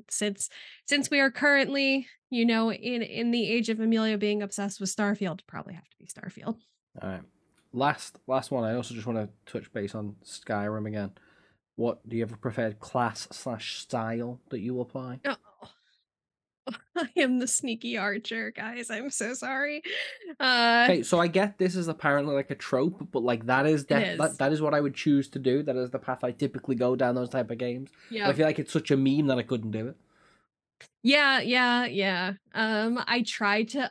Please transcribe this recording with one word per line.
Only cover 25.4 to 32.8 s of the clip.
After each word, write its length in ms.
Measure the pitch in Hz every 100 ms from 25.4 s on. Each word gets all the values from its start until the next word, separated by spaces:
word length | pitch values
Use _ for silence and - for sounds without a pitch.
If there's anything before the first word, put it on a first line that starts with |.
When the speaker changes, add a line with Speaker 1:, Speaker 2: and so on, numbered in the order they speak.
| 131 135
Speaker 2:
That 120 | 147 127
is 120 | 123
the 80 | 131
path 240 | - 127
I 80 | 123
typically 440 | 120 139 131 - 120
go 200 | 123 127
down 200 | 123 127
those 140 | 120
type 200 | 131 117
of 80 | 117
games. 320 | 123 123 135 _ -
But 40 | 220
I 100 | 202
Speaker 1:
Yep. 80 | 139
Speaker 2:
feel 100 | 156
like 140 | 156
it's 140 | 139
such 180 | 156 -
a 60 | 139
meme 300 | 135 143 143
that 100 | 127
I 40 |
couldn't 280 | 110 123 110
do 160 | 110 120
it. 80 | - _ _ _ _ _ _ _ _ - _
Speaker 1:
Yeah, 380 | 233 294 277 262
yeah, 440 | 190 247 247 240 247
yeah. 480 | 196 196 180 185 190 _
Um, 500 | - 220 214